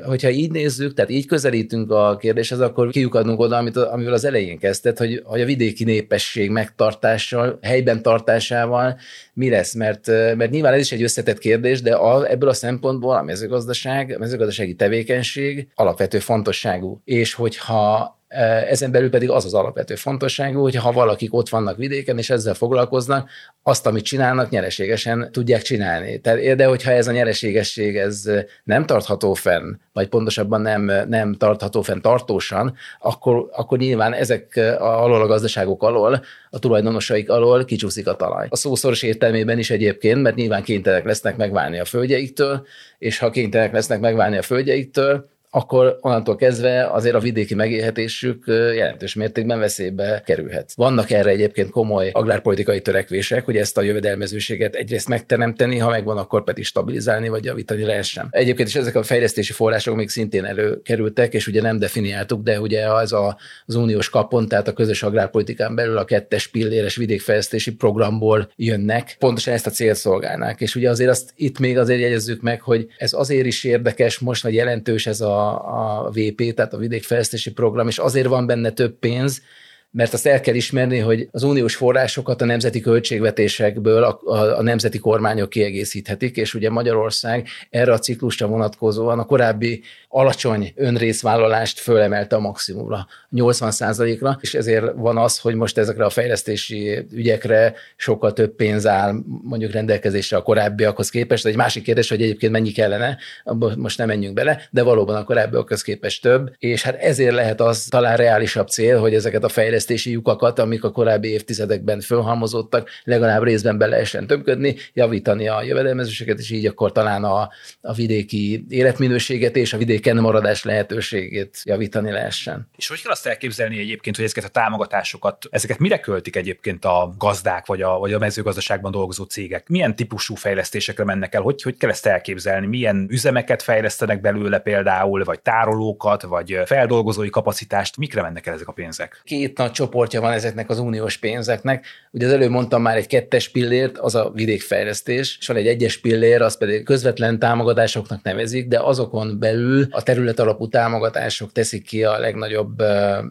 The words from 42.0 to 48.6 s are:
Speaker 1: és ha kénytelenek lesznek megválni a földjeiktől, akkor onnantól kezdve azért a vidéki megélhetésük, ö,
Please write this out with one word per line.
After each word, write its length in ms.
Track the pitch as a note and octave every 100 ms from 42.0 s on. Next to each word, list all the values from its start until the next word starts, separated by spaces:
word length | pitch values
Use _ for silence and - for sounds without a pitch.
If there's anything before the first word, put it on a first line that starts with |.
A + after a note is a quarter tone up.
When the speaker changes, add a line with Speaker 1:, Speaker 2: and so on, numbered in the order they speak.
| B2+ C3+ C3+ C3+ C#3+ C#3 C#3 - - -
Speaker 1:
és 200 | A2+ -
ha 120 | A#2
kénytelenek 440 | B2 A2 A2+ G#2+
lesznek 260 | A2+ A2 A2
megválni 380 | A2+ A2+ G2+ G2+
a 40 |
földjeiktől, 880 | - B2+ C3+ C3+ C3 - C#3 C#3 C#3 _ _
akkor 480 | C3+ - B2+ B2+ B2+
onnantól 340 | C3+ A#2 A2+ G2+
kezdve 560 | C3 A#2+ B2+ B2+ B2
azért 240 | G#2+ A#2 A#2
a 40 |
vidéki 360 | A2+ A2 G#2 G#2
megélhetésük, 920 | A2 A2+ A2 A2 A2+ - B2+ A#2+ -
ö, 260 | A2+